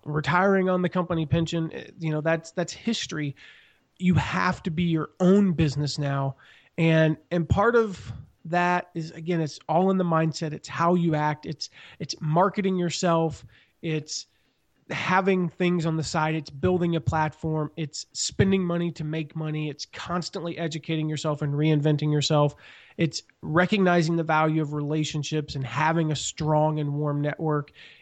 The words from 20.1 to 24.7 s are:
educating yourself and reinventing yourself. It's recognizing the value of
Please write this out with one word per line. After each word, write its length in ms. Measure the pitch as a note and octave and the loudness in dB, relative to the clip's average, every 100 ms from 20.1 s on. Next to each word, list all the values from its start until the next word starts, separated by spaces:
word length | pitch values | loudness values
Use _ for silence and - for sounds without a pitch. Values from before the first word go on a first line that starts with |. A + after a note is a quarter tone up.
| F3 - G3 E3+ D#3+ | -4 -4 -8 -8 -6
educating 500 | E3 D#3 - D#3+ D#3 | -6 -6 -4 -2 -2
yourself 360 | D3+ D#3+ C#3+ | -2 -4 -2
and 100 | D3 | -2
reinventing 580 | C#3+ D#3 D3+ D3+ D3+ D3+ | 2 4 4 4 2 2
yourself. 440 | D3+ C#3 D3+ D3 - - - - - | 0 2 4 4 0 -20 -20 -18 -2
It's 260 | E3 - - _ | -2 -2 -14 _
recognizing 760 | D#3+ D#3 F3+ G#3 F3+ F3 D#3+ E3+ | -2 2 2 4 4 4 4 0
the 80 | |
value 380 | D#3 D#3 D#3 D#3 | 2 2 2 2
of 120 | D3 | 0